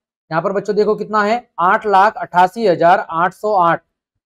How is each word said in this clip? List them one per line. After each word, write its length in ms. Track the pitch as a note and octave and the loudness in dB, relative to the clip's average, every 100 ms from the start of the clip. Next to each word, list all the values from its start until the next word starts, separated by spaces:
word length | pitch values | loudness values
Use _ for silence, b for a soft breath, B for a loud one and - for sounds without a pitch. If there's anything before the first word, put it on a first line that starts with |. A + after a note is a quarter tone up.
| _ _ _ | _ _ _
यहाँ 100 | D#3 | -4
पर 100 | F#3 | -4
बच्चों 240 | G3 G3 G3+ | -4 -4 -2
देखो 200 | G#3 G#3 | 0 -2
कितना 260 | F3+ G#3+ | -4 -2
है, 120 | G#3 A#3 - - | -2 -2 -6 -4
आठ 240 | F3 G#3+ A3 | 0 0 2
लाख 280 | G3 G3+ - | 2 2 0
अट्ठासी 480 | E3+ F3 F3+ A3+ A3 | -4 0 0 0 0
हजार 320 | D#3+ E3 G3 | 2 2 2
आठ 320 | G#3 E3 F3+ | 0 -4 -4
सौ 200 | - G#3 G3+ | -4 -2 0
आठ, 260 | E3+ E3 - _ _ _ | 2 0 -6 _ _ _